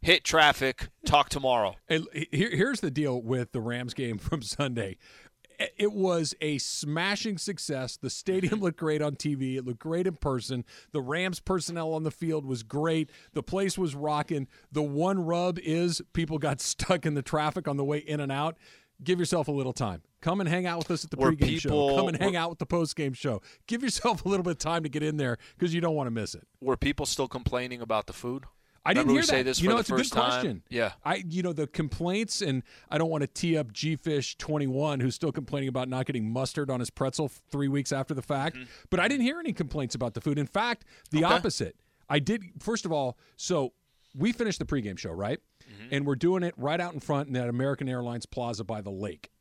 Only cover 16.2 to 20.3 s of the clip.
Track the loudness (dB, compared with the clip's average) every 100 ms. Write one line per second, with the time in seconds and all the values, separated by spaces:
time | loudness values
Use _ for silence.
16.2 | -2 0 0 -2 -4 -4 0 2 2 -2
17.2 | -2 0 0 -2 -4 -2 0 0 -2 -4
18.2 | -2 -2 -2 -4 -18 -20 _ _ 0 2
19.2 | 4 2 2 0 -2 -2 -2 -4 _ _
20.2 | -2